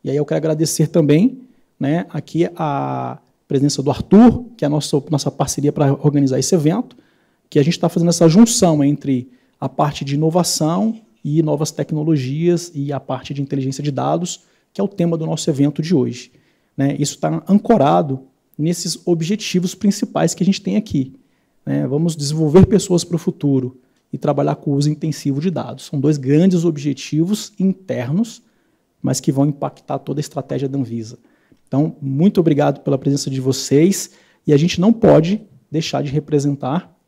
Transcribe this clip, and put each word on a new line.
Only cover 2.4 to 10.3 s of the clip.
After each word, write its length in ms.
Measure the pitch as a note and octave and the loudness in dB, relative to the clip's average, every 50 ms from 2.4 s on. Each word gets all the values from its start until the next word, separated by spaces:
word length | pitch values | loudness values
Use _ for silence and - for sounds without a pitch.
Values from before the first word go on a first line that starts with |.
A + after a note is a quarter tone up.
| F3 - - | -2 -2 -2
a 600 | - E3+ D3+ C#3+ C#3 C#3 C3+ C3 C3 B2+ B2 - - _ _ _ _ _ | -6 -4 -4 -4 -4 -4 -6 -6 -6 -8 -8 -10 -14 _ _ _ _ _
presença 340 | _ C#3+ C3+ C3+ D3 - - | _ 0 0 0 0 0 -2
do 80 | C3+ C#3+ | -2 -2
Arthur, 560 | B2+ - - - F#3 G#3 A#3+ A#3+ - - - - - | -4 -4 0 6 8 8 8 8 6 2 -8 -12 -8
que 80 | - D#3+ | -4 -2
é 40 | |
a 20 | C#3+ | 0
nossa, 340 | D3 D#3 D3 - - C#3+ - - | 0 0 -2 0 -2 -2 0 0
nossa 220 | D#3 C#3 - D3+ | -4 -2 -2 -4
parceria 420 | - - D#3 - - - C#3 D3 D3 | -4 -4 -4 -4 -2 -2 -2 -2 0
para 200 | - D3 C#3 C#3 | 2 2 2 2
organizar 440 | - - D3 C#3+ D3 C#3+ C3 C3 | 2 0 2 2 2 2 2 0
esse 160 | C3 C#3 - G3 | -2 0 0 0
evento, 420 | E3+ C#3+ D#3 - G#3+ - - - _ _ _ _ _ _ _ _ _ _ _ | 2 2 0 0 0 -4 -8 -14 _ _ _ _ _ _ _ _ _ _ _
que 80 | - | 0
a 60 | D3+ C#3 | 2 2
gente 160 | D#3 E3+ - | 2 0 0
tá 100 | - E3 | -2 -2
fazendo 200 | - F3+ E3+ E3+ | 0 2 0 2
essa 200 | E3+ - E3+ E3 | 2 4 4 6
junção 540 | D#3+ G3+ A#3 A3+ - - G3 E3+ D#3 D3 C#3 | 8 8 6 6 6 2 2 4 4 4 2
entre 480 | C#3+ D3 - - C#3 C3+ B2 C3 - _ _ _ _ _ _ | 2 0 0 -2 -2 -2 -2 -4 -8 _ _ _ _ _ _
a 80 | C#3 | -10
parte 380 | C#3 - - D3+ D3 C#3+ - D3 | -8 -2 -2 -2 -2 -2 -6 -6
de 80 | C3+ C#3+ | -4 -2
inovação 880 | D3 D#3 D#3+ | 0 0 2